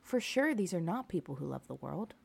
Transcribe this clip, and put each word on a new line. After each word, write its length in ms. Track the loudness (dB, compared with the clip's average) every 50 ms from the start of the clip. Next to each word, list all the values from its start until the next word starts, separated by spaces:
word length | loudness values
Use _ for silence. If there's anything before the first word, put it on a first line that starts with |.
For 180 | _ 0 0 0
sure, 360 | 0 2 2 4 4 4 4
these 180 | 2 2 2 2
are 80 | 0
not 300 | 0 0 0 -2 -4 -2
people 260 | -2 -2 -2 -2 -8
who 100 | -6 -4
love 220 | -6 -6 -6 -6 -8
the 60 | -10
world. 400 | -8 -6 -6 -4 -4 -4 -6 -8 _